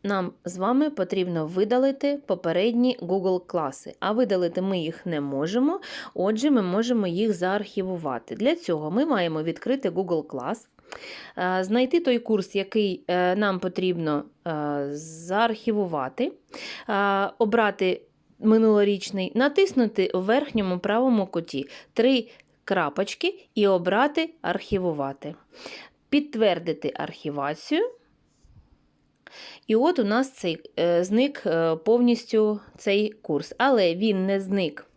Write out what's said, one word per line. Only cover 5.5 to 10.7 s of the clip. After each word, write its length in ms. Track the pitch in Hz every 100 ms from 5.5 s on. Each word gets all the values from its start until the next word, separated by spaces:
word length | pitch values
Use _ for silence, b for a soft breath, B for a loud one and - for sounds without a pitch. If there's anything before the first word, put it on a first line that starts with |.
| 226 277 370 B B B
отже, 360 | - 190 220 285
ми 120 | 262
можемо 440 | 180 190 233 233 190
їх 260 | 170 220
заархівувати. 1000 | 175 180 202 196 - 185 180 156 120 -
Для 200 | 113 247
цього 360 | 339 - 160 156
ми 160 | 208 320
маємо 360 | 226 170 156
відкрити 480 | 160 160 214 269 185
Google 360 | 170 185 165 151
клас, 420 | 139 127 226 -